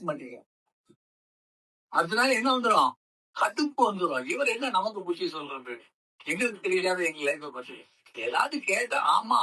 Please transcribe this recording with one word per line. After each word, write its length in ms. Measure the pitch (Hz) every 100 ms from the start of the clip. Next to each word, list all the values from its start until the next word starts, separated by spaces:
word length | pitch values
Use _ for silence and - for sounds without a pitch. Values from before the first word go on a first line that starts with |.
| 170
மாட்டீங்க. 300 | 147 127 120 _ _ _ _ _ _ _ _ _ _ _ _ _ _ -
அடுத்த 280 | - 165 220
நாள் 160 | 262 240
என்ன 100 | 262 254
வந்துரும்? 360 | 233 214 - - _ _ _ -
கடுப்பு 460 | - - 294 - 226
வந்துரும். 400 | 196 170 131 131
இவர் 180 | 240 277
என்ன 160 | 226 262 214
நமக்கு 260 | 214 208 175
புத்தி 200 | 170 175 151
சொல்றது? 380 | 143 131 123 120 - _ _ _ -
எங்களுக்கு 340 | 170 240 202 190
தெரியாத 340 | 185 185 180 165
எங்க 140 | 151 143
லைஃபை 200 | 147 147 -
பத்தி. 220 | 123 120 - _ - - -
ஏதாவது 300 | 185 285 294 -
கேட்டா 280 | 196 247 285 -
ஆமா 240 | - 220 -